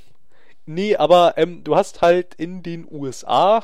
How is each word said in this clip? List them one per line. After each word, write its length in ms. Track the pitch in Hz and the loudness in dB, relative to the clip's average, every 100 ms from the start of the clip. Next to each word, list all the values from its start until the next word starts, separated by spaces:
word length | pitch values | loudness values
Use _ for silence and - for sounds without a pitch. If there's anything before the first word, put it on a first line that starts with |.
| - - - - - - - | -18 -18 -20 -20 -20 -18 -12
Nee, 280 | 160 208 202 | -4 -2 2
aber, 380 | 151 175 170 - | 4 6 4 2
ähm, 260 | 165 170 | -2 -4
du 140 | 151 151 | -2 0
hast 260 | 202 - | 0 0
halt 320 | 175 180 180 | 2 2 0
in 300 | - 165 185 | -8 -12 -10
den 240 | 170 170 - | -12 -12 -12
U 160 | 151 139 | -10 -10
S 160 | 117 | -10
A 360 | - 127 180 226 | -2 2 4 2